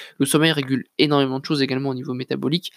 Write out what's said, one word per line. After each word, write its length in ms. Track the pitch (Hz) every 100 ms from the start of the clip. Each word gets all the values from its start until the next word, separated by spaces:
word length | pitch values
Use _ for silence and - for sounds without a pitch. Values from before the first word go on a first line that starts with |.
| - -
Le 80 | 135
sommeil 260 | 156 160
régule 340 | 147 131 131 - -
énormément 420 | 151 147 131 131
de 60 | -
choses 160 | 151
également 280 | 131 131 139
au 40 |
niveau 220 | 127 135 127
métabolique. 560 | 127 135 135 170 -